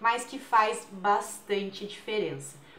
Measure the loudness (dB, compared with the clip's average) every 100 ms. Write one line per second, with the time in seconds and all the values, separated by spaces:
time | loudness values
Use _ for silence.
0 | 0 2 -2 -10 2 4 4 2 -8 -2
1 | 2 2 0 -10 -4 -2 -2 -6 -10 -10
2 | -4 -2 -2 -4 -10 -16 -20